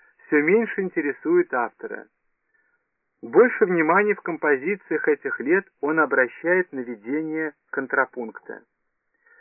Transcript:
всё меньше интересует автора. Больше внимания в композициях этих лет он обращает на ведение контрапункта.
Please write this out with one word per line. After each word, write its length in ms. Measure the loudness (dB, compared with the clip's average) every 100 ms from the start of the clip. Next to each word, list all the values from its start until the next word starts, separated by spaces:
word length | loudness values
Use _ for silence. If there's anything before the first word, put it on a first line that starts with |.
| _ _ -2
всё 140 | 0
меньше 400 | 2 2 0 -4
интересует 720 | -4 -4 -4 -6 0 0 2
автора. 540 | -2 -4 -8 -14 -14 -16 _ _ _ _ _ _ _ _ _ _ _
Больше 420 | 2 4 6 4
внимания 500 | 0 2 2 2 2
в 80 | -2
композициях 880 | -6 -2 0 0 0 -6 -4 -2 0
этих 320 | 0 -2 -6
лет 260 | 0 0 -2 _
он 180 | -2 0
обращает 760 | 2 2 0 -2 0 0 0
на 80 | -8
ведение 720 | -10 -10 -6 -6 -4 -6 -6 -8 _
контрапункта. 920 | -8 -2 -2 -2 -4 -12 -14 -16 -16 -20 _ _ _ _ _ _ _